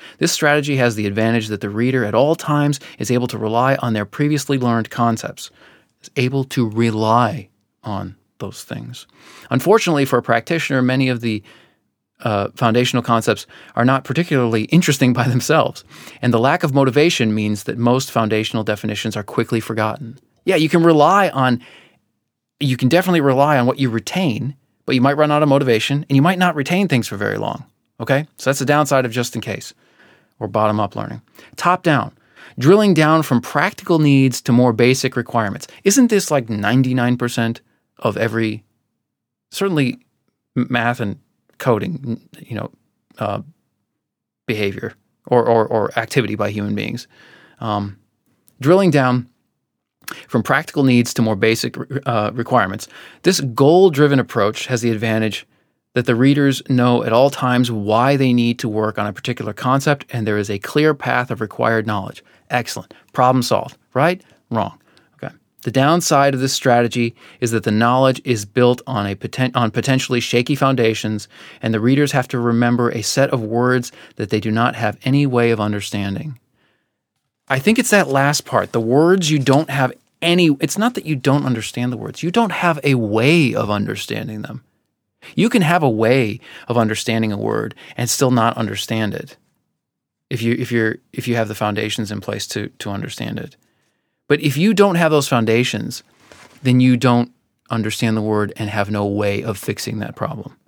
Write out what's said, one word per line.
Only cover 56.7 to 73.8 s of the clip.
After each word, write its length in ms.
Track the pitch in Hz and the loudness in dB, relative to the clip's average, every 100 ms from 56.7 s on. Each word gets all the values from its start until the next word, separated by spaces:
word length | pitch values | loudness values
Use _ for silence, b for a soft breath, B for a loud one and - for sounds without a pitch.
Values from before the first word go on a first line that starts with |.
| 127 123 120 | 2 4 2
at 80 | 113 | 2
all 180 | 113 139 | 4 4
times 400 | 135 127 123 120 | 2 0 0 0
why 460 | 113 101 107 131 139 | -2 0 2 2 2
they 160 | 131 | 2
need 260 | 120 120 120 | 2 2 -2
to 100 | 120 | -4
work 300 | 107 107 104 | -2 -2 -4
on 80 | 104 | -6
a 60 | |
particular 400 | 98 - 120 107 | -6 -8 -8 -8
concept, 520 | 104 127 135 151 139 - | -6 -2 0 0 -2 -4
and 160 | 123 107 | -6 -2
there 120 | 104 | -2
is 120 | 104 | -4
a 80 | 101 | -6
clear 360 | - 151 156 | -4 0 0
path 360 | 147 - 123 123 | 0 -2 -2 -2
of 100 | 117 | -6
required 460 | 107 - 117 113 107 | -8 -4 -2 0 -2
knowledge. 380 | 104 95 - b b - | -6 -8 -14 b b -6
Excellent. 440 | 127 117 - - B B | -6 -6 -10 -14 B B
Problem 300 | - 127 131 | 0 2 2
solved. 360 | 120 104 - - _ | 0 -2 -4 -12 _
Right? 260 | 123 156 185 b b _ | -2 0 -2 b b _
Wrong. 260 | 117 92 - b b b _ | -6 -6 -8 b b b _
Okay. 100 | - - _ _ | -16 -16 _ _
The 80 | 117 | -4
downside 640 | 131 139 170 - 143 139 | 0 2 2 2 2 2
of 60 | 135 | 2
this 120 | 131 | -2
strategy 640 | - 135 120 120 123 120 B B B | 0 2 2 2 0 -4 B B B
is 120 | 120 | -4
that 100 | 113 | -2
the 80 | 107 | 0
knowledge 500 | 107 117 127 131 127 | 2 2 4 2 2
is 200 | - 113 | -2 -4
built 380 | 101 - 123 123 - | -2 2 2 2 -4
on 180 | 123 101 | -6 -4
a 80 | |
poten-, 400 | 98 - - 131 | -6 -8 -4 -2
on 160 | 127 113 | 0 -2
potentially 480 | 120 113 131 - 123 | -2 0 -2 0 -4
shaky 380 | - 123 123 143 | 0 -2 0 0
foundations, 720 | 135 127 113 110 107 107 - B B B | 0 2 0 0 -4 -6 -8 B B B
and 100 | 117 | -4
the 60 | 113 | 0
readers 320 | 117 135 143 | 2 2 2
have 160 | 143 127 | 0 -2
to 120 | 127 | -2
remember 500 | 120 117 120 120 120 | 0 2 2 2 0
a 120 | 113 | -2
set 280 | 101 - 139 | -4 0 0
of 120 | 131 | 0
words 480 | 110 117 123 127 | -2 0 2 0